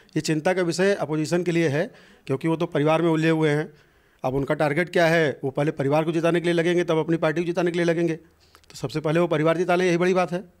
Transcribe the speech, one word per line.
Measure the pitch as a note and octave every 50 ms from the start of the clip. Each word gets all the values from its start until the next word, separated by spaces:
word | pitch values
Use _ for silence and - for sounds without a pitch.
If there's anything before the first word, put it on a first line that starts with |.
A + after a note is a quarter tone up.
| - _ -
ये | D#3
चिंता | - - D#3 D#3 D3 F#3
का | F3+ F#3
विषय | F3+ E3+ E3 E3+ F#3+ G3 G3+
अपोजिशन | - D#3 C3+ D#3 D#3 D#3 C3+ E3+ F3+
के | F3 F3+
लिए | D#3+ E3+ E3 D3
है, | C3+ D3+ F#3 - - - - - - _ -
क्योंकि | - C3+ C3 - D#3+
वो | E3
तो | D#3 F3
परिवार | E3 - D3+ D3 D#3 D#3+ D#3+
में | E3+ E3
उलझे | D#3+ D#3 D#3 E3
हुए | D#3+ D#3+ D#3 D3+
हैं। | D3 D3+ D#3+ - - _ _ _ _ _ _ _ _ _ -
अब | C3+ C3
उनका | C#3 C#3 C3 D3+
टारगेट | D3 D#3 D3 C#3 E3 F3+ D#3
क्या | F3 F3+ E3+
है, | D#3+ E3 E3+ D#3+ C3+ - - C#3+
वो | C3
पहले | - D3 D3 D#3
परिवार | D#3 - C3+ C3+ D3 D#3 D#3+
को | E3
जिताने | D#3+ E3+ D#3 E3 E3 E3+
के | D#3+
लिए | F3 E3+
लगेंगे, | E3 D#3+ F3 F3 F3 F3
तब | E3+ D#3+ D#3+
अपनी | D3+ E3 E3
पार्टी | D#3 E3+ D#3 D3+ E3+
को | F3+
जिताने | E3+ E3+ F#3 F3 F3
के | E3+
लिए | F3 E3+
लगेंगे। | E3+ E3 E3+ E3+ E3 D#3+ D#3+ - - _ _ _ _ _ - _ -
तो | -
सबसे | - - A#2+ A#2+ D#3
पहले | D3 D#3 D#3 E3+
वो | F3
परिवार | E3 E3 D3 D3+ D#3+ D#3+
जिता | E3 F#3 F3+ F3
लें, | F3+ F#3
यही | F3+ E3+
बड़ी | E3+ F3+ F#3 F#3
बात | F#3 F3+ E3+
है। | F3 F#3 A3+ - _ _